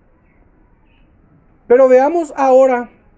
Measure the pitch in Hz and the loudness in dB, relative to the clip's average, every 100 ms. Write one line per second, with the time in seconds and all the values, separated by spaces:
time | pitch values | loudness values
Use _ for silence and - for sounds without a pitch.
0 | _ _ _ _ _ _ _ _ _ _ | _ _ _ _ _ _ _ _ _ _
1 | _ _ _ _ _ _ - 247 262 254 | _ _ _ _ _ _ -2 0 2 2
2 | 285 339 302 - 269 262 262 240 233 _ | 0 -4 -8 -4 0 2 2 -2 -8 _
3 | _ | _